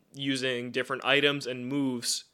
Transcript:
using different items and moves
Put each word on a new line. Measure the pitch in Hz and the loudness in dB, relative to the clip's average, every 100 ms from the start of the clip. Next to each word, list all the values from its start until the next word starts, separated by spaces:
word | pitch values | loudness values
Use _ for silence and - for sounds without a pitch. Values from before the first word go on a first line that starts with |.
| _ | _
using | - 139 135 131 123 123 | -6 -2 0 0 -2 -2
different | 123 127 131 | -2 -2 -2
items | 120 139 143 143 123 | 4 6 6 2 -4
and | 127 123 | -6 -4
moves | 143 139 123 - - - | 0 0 0 -2 -4 -6